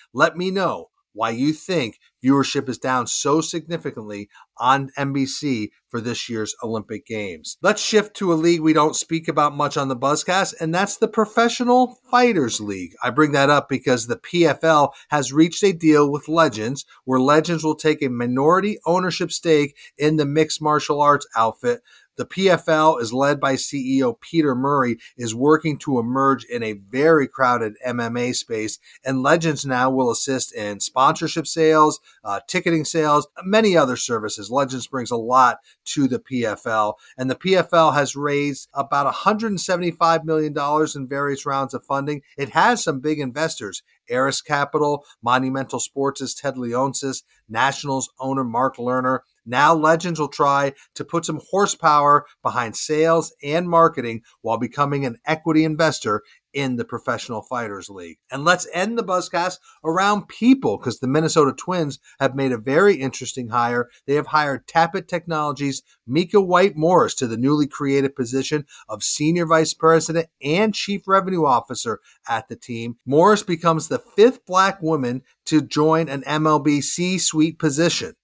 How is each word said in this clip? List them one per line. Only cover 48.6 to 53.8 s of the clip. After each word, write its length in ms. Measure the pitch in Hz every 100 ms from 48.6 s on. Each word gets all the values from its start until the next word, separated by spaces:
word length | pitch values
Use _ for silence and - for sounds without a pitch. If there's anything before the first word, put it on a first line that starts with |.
| 131 127
Lerner. 440 | 123 127 127 127 _ _
Now 300 | 113 127 147
Legends 460 | 160 156 165 175 156
will 80 | 143
try 460 | - 143 139 139 - _
to 100 | -
put 220 | - 170 160
some 160 | 156 -
horsepower 800 | 190 196 - 160 147 143 147 - _
behind 320 | 123 120 113 -
sales 580 | - 151 160 165 160 _
and 260 | 143 160 175
marketing 540 | 170